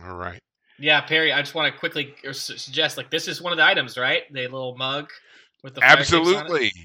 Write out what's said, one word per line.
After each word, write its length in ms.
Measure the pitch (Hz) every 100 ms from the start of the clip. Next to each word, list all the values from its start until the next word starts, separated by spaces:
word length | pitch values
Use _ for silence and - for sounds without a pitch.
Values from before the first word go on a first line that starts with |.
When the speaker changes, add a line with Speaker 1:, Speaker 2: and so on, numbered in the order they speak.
Speaker 1:
All 120 | 90 90
right. 260 | 90 87 _ _ _ -
Speaker 2:
Yeah, 220 | 147 147
Perry, 300 | 139 156 156
I 80 | 135
just 100 | 139
wanna 180 | 165 147
quickly, 440 | - 165 156 131 - 139
er, 80 |
su-, 240 | 131 - -
suggest, 400 | - 135 151 139
like, 140 | 127
this 160 | 165 170
is 160 | 151
one 100 | 175
of 40 | 165
the 60 |
items, 320 | 165 180 127 127
right? 280 | 131 160 -
The 80 | 139
little 340 | 123 131 127 123
mug 360 | 131 143 147 - _ - _ _
with 140 | 135 131
the 60 |
Fire 160 | 127 156
Caves 160 | 143
on 40 | 165
it? 100 | 170
Speaker 1:
Absolutely. 420 | 202 - 160 107 92